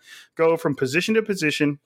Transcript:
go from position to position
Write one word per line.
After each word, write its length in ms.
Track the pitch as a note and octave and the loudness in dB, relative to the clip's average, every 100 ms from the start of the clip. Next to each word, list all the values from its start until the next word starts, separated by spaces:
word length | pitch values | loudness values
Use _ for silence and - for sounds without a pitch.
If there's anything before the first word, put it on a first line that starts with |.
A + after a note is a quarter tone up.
| - - - - | -6 -20 -10 0
go 200 | E3 E3 | 2 2
from 200 | D#3+ C3 | -2 -2
position 380 | C3 D#3+ F#3+ | -2 -2 0
to 80 | A3 | 0
position 560 | G#3+ F#3 D3+ - D3 C#3+ | 0 -2 -2 0 0 -2